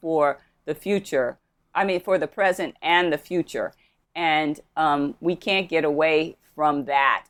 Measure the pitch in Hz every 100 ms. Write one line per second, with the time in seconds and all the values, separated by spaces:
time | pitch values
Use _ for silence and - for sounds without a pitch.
0 | 165 160 147 139 _ _ - 151 190 202
1 | - 139 123 - _ _ _ - 196 175
2 | 190 185 151 - 196 185 170 - 156 170
3 | 175 151 - 175 160 120 95 - _ _
4 | _ 165 170 156 151 156 - - 156 143
5 | 143 - 165 175 - 190 180 160 156 147
6 | 160 156 160 - _ - 151 143 135 139
7 | 139 104 -